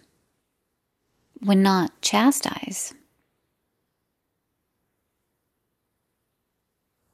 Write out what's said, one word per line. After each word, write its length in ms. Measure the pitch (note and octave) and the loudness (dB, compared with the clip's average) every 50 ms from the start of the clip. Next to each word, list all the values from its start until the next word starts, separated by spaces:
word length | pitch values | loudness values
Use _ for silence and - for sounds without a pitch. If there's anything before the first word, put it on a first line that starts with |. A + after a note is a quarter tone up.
| _ _ _ _ _ _ _ _ _ _ _ _ _ _ _ _ _ _ _ _ _ _ _ _ _ _ - - | _ _ _ _ _ _ _ _ _ _ _ _ _ _ _ _ _ _ _ _ _ _ _ _ _ _ -18 -6
when 220 | - G3 G3+ F#3+ G3 | -2 2 2 4 4
not 380 | G3 F#3+ F#3 E3+ - - _ - | 4 2 2 0 -2 -6 _ -6
chastised. 920 | - - G#3 A3+ C4+ C#4 - - - - - - - F#3+ - - - - - _ _ _ _ _ _ _ _ _ _ _ _ _ _ _ _ _ _ _ _ _ _ _ _ _ _ _ _ _ _ _ _ _ _ _ _ _ _ _ _ _ _ _ _ _ _ _ _ _ _ _ _ _ _ _ _ _ _ _ _ _ _ _ _ _ _ _ _ _ _ _ _ _ _ _ _ _ _ _ _ _ _ | -2 0 2 2 2 2 2 -2 -6 -8 -8 -10 -12 -10 -10 -10 -12 -14 -18 _ _ _ _ _ _ _ _ _ _ _ _ _ _ _ _ _ _ _ _ _ _ _ _ _ _ _ _ _ _ _ _ _ _ _ _ _ _ _ _ _ _ _ _ _ _ _ _ _ _ _ _ _ _ _ _ _ _ _ _ _ _ _ _ _ _ _ _ _ _ _ _ _ _ _ _ _ _ _ _ _ _